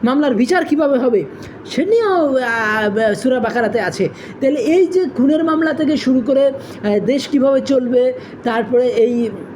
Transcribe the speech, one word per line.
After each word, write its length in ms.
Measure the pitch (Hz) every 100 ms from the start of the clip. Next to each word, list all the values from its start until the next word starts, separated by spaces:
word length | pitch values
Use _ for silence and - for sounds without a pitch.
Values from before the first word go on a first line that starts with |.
মামলার 320 | 233 277 294 214
বিচার 300 | 247 359 320
কীভাবে 320 | 302 294 269
হবে, 260 | 254 214 160 - - - -
সে 200 | - 349
নিয়েও, 520 | 453 440 370 294 262
আহ, 760 | 247 226 220 214 208 208 220
সূরা 260 | 202 262 254
বাকারাতে 420 | 220 240 220 233
আছে। 280 | 180 - 175 - - -
তাহলে 180 | 269 285
এই 260 | 233 339 349
যে 200 | 359 349 -
খুনের 260 | 262 311
মামলা 300 | 330 311 320
থেকে 240 | 285 294 294
শুরু 240 | - 262
করে, 260 | 233 269 277
আহ, 520 | 269 - - 208 202 190
দেশ 220 | 269 -
কীভাবে 340 | 285 269 269
চলবে, 520 | - 269 247 247 254 254 - -
তারপরে 440 | 240 226 220 247 247
এই 420 | 233 233 240 233 190 -